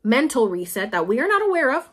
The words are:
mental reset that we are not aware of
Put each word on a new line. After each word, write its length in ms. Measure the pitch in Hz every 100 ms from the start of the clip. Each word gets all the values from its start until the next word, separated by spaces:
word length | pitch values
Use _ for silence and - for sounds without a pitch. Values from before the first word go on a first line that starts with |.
mental 440 | 214 254 311 254 208
reset 440 | 175 175 196 214
that 160 | 175 175
we 100 | 233
are 80 | 370
not 160 | 403
aware 340 | 415 349 262 311
of 140 | -